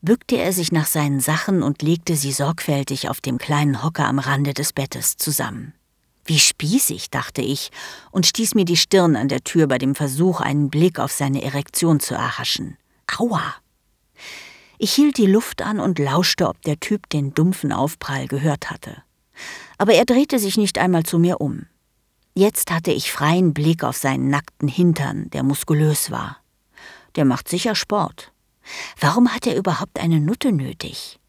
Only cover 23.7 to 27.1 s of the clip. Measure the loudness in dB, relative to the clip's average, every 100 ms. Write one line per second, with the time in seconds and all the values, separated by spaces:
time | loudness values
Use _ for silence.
23.7 | 0 -2 -2 -2 -2 0 -2 -4 _ -4
24.7 | 2 2 2 -2 -6 -8 -4 -2 -2 0
25.7 | 2 2 2 -4 -6 -8 -12 _ _ _
26.7 | _ -20 -20 _